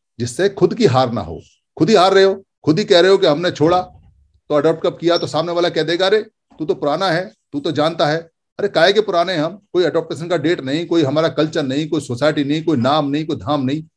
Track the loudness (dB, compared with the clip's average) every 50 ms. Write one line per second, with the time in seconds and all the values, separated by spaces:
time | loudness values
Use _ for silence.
0 | _ _ _ -8 -8 -6 -2 -2 -2 -2 0 2 0 0 2 2 2 2 4 2
1 | 0 0 -2 -6 -8 -8 -12 -14 -16 _ _ _ _ _ -4 -2 0 2 4 4
2 | 4 4 6 4 4 4 2 -2 -8 _ _ _ -2 0 0 0 2 4 4 4
3 | 6 6 4 4 4 2 2 2 -2 -4 -2 0 2 2 2 0 -2 -4 -12 -20
4 | _ _ _ _ _ _ _ _ _ -2 -2 0 2 2 0 0 -2 -4 -4 -2
5 | 0 0 0 0 -2 -4 -4 -4 -2 -2 -2 -2 -2 0 0 -2 -2 -2 -2 0
6 | 0 2 2 0 0 -4 _ _ _ _ _ -8 -6 -6 -4 -4 -2 -2 -2 0
7 | 0 0 0 -2 -4 -6 -12 _ _ _ -10 -8 -6 -4 -2 0 -2 0 0 0
8 | -2 -2 -2 -4 -6 -10 _ _ _ _ _ -6 -6 -2 2 4 4 4 4 2
9 | 0 0 0 0 0 0 -2 -2 -2 -4 -6 -10 _ _ 0 0 0 2 0 -2
10 | -4 -4 -8 -8 -6 -4 -2 -2 0 0 -2 -2 -4 -4 -4 -4 -2 0 0 2
11 | 2 2 2 2 0 0 2 0 -2 -2 -2 -4 -4 -2 -2 -4 -4 -4 -4 -4
12 | -4 -4 -4 -2 0 0 0 0 -2 -2 -2 -4 -2 -2 0 0 2 2 2 0
13 | 0 -2 -4 -4 -4 -6 -8 -6 -4 -4 -4 -2 -2 -2 -4 -6 -8 -10 _